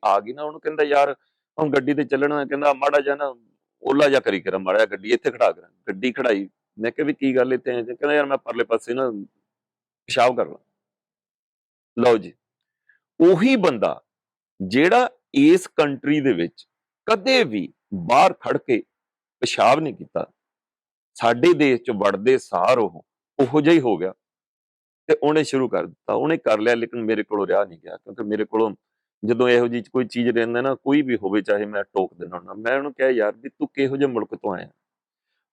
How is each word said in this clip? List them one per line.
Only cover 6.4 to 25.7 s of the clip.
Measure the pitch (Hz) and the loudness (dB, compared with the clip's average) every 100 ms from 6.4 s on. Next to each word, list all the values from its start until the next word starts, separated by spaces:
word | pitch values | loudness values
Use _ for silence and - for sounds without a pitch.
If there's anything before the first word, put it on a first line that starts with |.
| 98 _ _ - | -2 _ _ -8
ਮੈਂ | 113 | -8
ਕਿਹਾ, | - 147 | -4 -6
"ਵੀ | |
ਕੀ | 143 135 127 | -2 -2 0
ਗੱਲ | 123 | 0
ਇੱਥੇ | 127 131 | -2 -4
ਆਏ?" | 123 | -6
ਕਹਿੰਦਾ, | 113 120 147 | -8 -6 -2
"ਯਾਰ | 147 139 | 0 0
ਮੈਂ | 135 | -4
ਪਰਲੇ | - 117 | -6 -4
ਪਾਸੇ | 113 110 - | -2 -2 -4
ਨਾ | 123 131 104 98 _ _ _ _ _ _ _ - | -4 -4 -6 -12 _ _ _ _ _ _ _ -6
ਪਿਸ਼ਾਬ | 131 123 123 | 2 2 2
ਕਰ | 82 | -6
ਲਾਂ।" | - _ _ _ _ _ _ _ _ _ _ _ _ _ - | -8 _ _ _ _ _ _ _ _ _ _ _ _ _ 0
ਲਓ | 120 110 | 4 4
ਜੀ, | 87 - _ _ _ _ _ _ _ - | 0 -20 _ _ _ _ _ _ _ 4
ਉਹੀ | 170 175 240 262 | 4 6 4 2
ਬੰਦਾ | 175 120 90 60 _ _ _ _ _ - | 2 0 -2 -4 _ _ _ _ _ -12
ਜਿਹੜਾ | 95 120 165 233 254 _ _ | -2 2 4 4 0 _ _
ਇਸ | 139 147 180 - | 2 4 4 0
ਕੰਟਰੀ | - 147 135 143 151 | -2 -2 -2 -2 0
ਦੇ | 135 | 0
ਵਿੱਚ | 90 85 _ - _ _ _ - | 0 -4 _ -20 _ _ _ -4
ਕਦੇ | 214 220 262 | -2 2 0
ਵੀ | 175 104 80 _ - | 0 -4 -8 _ -12
ਬਾਹਰ | 98 82 131 185 | -8 0 4 4
ਖੜ | - 120 135 | 2 -6 -4
ਕੇ | - 110 - _ _ _ _ - | -2 -2 -4 _ _ _ _ -8
ਪਿਸ਼ਾਬ | 120 - 107 139 | -6 2 4 4
ਨਹੀਂ | 156 | 0
ਕੀਤਾ, | 95 - - - _ _ _ _ _ _ _ _ | -8 -10 -8 -8 _ _ _ _ _ _ _ _
ਸਾਡੇ | - 117 120 165 | -2 0 2 4
ਦੇਸ਼ | 160 143 120 | 4 2 0
'ਚ | - | -2
ਵੜਦੇ | 104 101 98 113 131 | 0 0 0 2 0
ਸਾਰ | - 92 110 127 | 0 0 2 2
ਉਹ | 101 82 - _ _ - | 0 -6 -20 _ _ -2
ਉਹੋ | 127 151 | 0 2
ਜਿਹਾ | 147 | 4
ਹੀ | 165 | 4
ਹੋ | 127 87 | 2 -2
ਗਿਆ | 92 - _ _ _ _ _ _ _ _ - | -4 -10 _ _ _ _ _ _ _ _ -2
ਤੇ | 151 | 0
ਉਹਨੇ | 143 156 | 2 0
ਸ਼ੁਰੂ | 143 135 | 0 -2
ਕਰ | 127 | -2